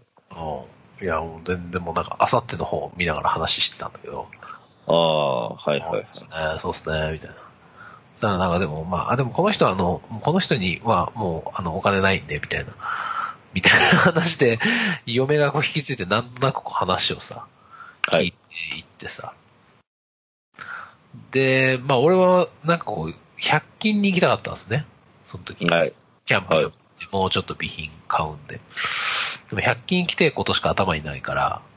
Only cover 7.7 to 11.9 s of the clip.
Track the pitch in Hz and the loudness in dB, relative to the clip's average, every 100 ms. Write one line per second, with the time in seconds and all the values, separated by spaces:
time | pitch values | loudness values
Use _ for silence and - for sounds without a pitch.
7.7 | - - - - - 110 92 92 85 78 | -20 -20 -20 -20 -4 -2 2 2 2 0
8.7 | 76 82 87 - 131 127 - 196 208 131 | -4 -4 -4 0 0 0 0 0 4 2
9.7 | 95 90 85 - 110 139 185 - 135 90 | 2 0 -2 -6 -4 0 0 2 0 0
10.7 | 82 - 95 85 - 95 80 - - 87 | -2 2 2 0 -2 -4 -4 -6 -6 -4
11.7 | 85 101 | 0 2